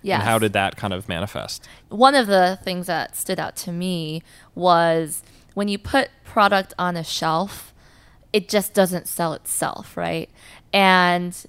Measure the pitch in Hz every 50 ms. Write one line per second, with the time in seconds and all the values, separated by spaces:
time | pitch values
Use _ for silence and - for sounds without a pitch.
0 | - 196 185 135 101 113 113 113 110 107 98 101 98 95 - - - 101 92 90
1 | - - 90 82 95 104 - - 50 - - - - - - - _ _ - 208
2 | 247 269 285 277 240 202 202 190 180 180 190 190 - 190 180 180 180 185 170 156
3 | 123 - - - - - 190 180 156 - - - - 185 170 170 180 185 180 170
4 | 160 156 156 165 - _ - - _ _ _ 170 175 180 175 170 170 165 165 165
5 | 165 151 170 - - _ - _ _ _ _ 196 202 208 202 202 - - - 269
6 | 254 - - _ _ - - 233 208 202 208 190 190 - - - 180 180 175 170
7 | 160 - - - 160 160 160 165 190 196 - - - - _ _ _ _ _ _
8 | _ _ _ _ _ _ - 208 180 - - 208 190 - - 208 190 175 185 175
9 | - - - - 175 165 151 - - - - - - - - - - - - 175
10 | 170 170 165 165 - - _ _ - - - - _ _ - 202 196 190 185 185
11 | 180 180 175 175 175 175 175 - -